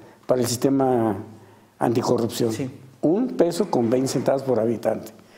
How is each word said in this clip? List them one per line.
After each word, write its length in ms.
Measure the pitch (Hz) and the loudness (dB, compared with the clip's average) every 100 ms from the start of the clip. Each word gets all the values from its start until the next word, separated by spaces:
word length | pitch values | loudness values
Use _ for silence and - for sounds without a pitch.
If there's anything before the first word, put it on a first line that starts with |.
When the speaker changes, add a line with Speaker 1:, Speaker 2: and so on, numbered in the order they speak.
| - - - | -20 -8 -2
Speaker 1:
para 160 | 127 | 0
el 60 | 117 | 0
sistema 720 | 117 139 135 131 123 113 98 107 - - - - - | 0 2 2 2 2 2 -2 -8 -18 -20 -20 -20 -4
anticorrupción. 760 | 135 117 - 123 113 - 117 | -2 0 0 0 -2 -2 -2
Speaker 2:
Sí. 160 | 110 135 - - - | -2 -6 -10 -20 -4
Speaker 1:
Un 280 | 143 190 254 | 0 0 0
peso 400 | - 170 170 208 | 0 0 0 0
con 200 | 131 117 | 0 2
veinte 200 | 127 131 | 2 0
centavos 340 | 143 120 135 | -2 0 0
por 160 | 131 117 | 2 0
habitante. 520 | 113 113 113 110 - - - | 2 0 -2 -4 -6 -20 -20